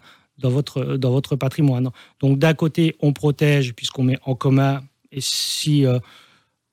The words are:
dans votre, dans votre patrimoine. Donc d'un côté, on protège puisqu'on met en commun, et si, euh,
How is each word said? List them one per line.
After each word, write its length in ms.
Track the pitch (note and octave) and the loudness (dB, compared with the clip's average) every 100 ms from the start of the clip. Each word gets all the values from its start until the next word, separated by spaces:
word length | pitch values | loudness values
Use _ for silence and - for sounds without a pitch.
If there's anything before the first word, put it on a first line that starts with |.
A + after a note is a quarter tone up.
| - _ _ _ | -8 _ _ _
dans 120 | B2+ | -2
votre, 460 | C3+ - C3+ C3 C#3 | -2 -4 -6 -6 -2
dans 140 | B2+ | 0
votre 240 | C3 - | 0 -2
patrimoine. 560 | C#3 C3+ - C#3+ B2 B2+ - - _ | -4 -2 0 2 2 -4 -8 -20 _
Donc 180 | C3+ C#3 | 0 2
d'un 160 | D#3+ | 2
côté, 400 | D#3 D#3+ F3 D#3+ - | 2 -2 0 -2 0
on 120 | C#3+ | -2
protège 600 | C3 D3+ C#3 D3 C#3+ B2 | 0 -2 0 2 2 0
puisqu'on 320 | A#2 - - | -6 -10 -2
met 140 | B2+ C3 | -2 0
en 120 | - B2+ | -4 -2
commun, 480 | C#3 C3+ C#3 C#3 C3+ _ _ | 2 2 2 -2 -8 _ _
et 100 | C#3 | -10
si, 640 | - - - - D#3 D3 | -6 -6 -6 -4 0 2
euh, 140 | C3 B2 - - _ _ _ _ _ | 2 0 -4 -18 _ _ _ _ _